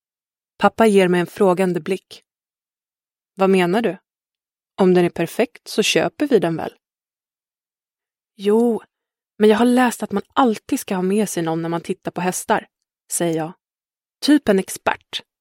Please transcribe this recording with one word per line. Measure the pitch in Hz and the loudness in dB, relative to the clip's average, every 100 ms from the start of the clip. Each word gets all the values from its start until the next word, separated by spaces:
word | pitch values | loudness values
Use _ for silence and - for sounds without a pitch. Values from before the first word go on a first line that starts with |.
| _ _ _ _ _ _ | _ _ _ _ _ _
Pappa | 202 - 226 | -2 2 4
ger | 196 180 | 4 2
mig | 180 | 0
en | 170 | -2
frågande | - 196 175 185 170 | 0 0 2 -2 -4
blick. | 160 190 _ - _ _ _ _ _ _ _ _ _ _ _ | -6 -10 _ -20 _ _ _ _ _ _ _ _ _ _ _
"Vad | - 190 | -2 0
menar | 190 175 202 | 2 2 0
du? | 226 185 _ _ _ _ _ _ _ | -2 -6 _ _ _ _ _ _ _
Om | - 185 | 0 4
den | 180 | 4
är | 175 | 2
perfekt | - 165 - 240 - - | -2 -6 -4 -4 -6 -6
så | - | -2
köper | 202 165 156 - 302 | 0 0 -2 -4 2
vi | 220 | 2
den | 170 | 2
väl?" | 165 - - _ _ _ _ _ _ _ _ _ _ _ _ _ _ _ | -4 -10 -14 _ _ _ _ _ _ _ _ _ _ _ _ _ _ _
"Jo, | - 202 220 240 220 - _ _ _ _ - | -6 0 2 2 -2 -8 _ _ _ _ 2
men | 214 | 4
jag | 214 | 4
har | |
läst | 247 247 247 - | 4 2 0 -2
att | 214 | -8
man | 196 - | -8 -4
alltid | - 254 214 - 285 | 0 0 0 -6 -6
ska | - | -4
ha | 185 | -4
med | 185 208 196 | -2 0 -2
sig | 175 | -4
någon | 165 165 | -4 -4
när | 165 | -4
man | 170 | -6
tittar | - 185 - | -6 -8 -8
på | - | -6
hästar", | 185 - - 208 - _ _ _ _ | -6 -6 -4 -4 -4 _ _ _ _
säger | - 170 160 | -4 -2 -4
jag. | 160 - _ _ _ _ _ _ | -6 -14 _ _ _ _ _ _
"Typ | - 294 - | 2 2 2
en | 196 | 0
expert, | - - - - _ - - _ | -2 -6 -6 -6 _ -14 -14 _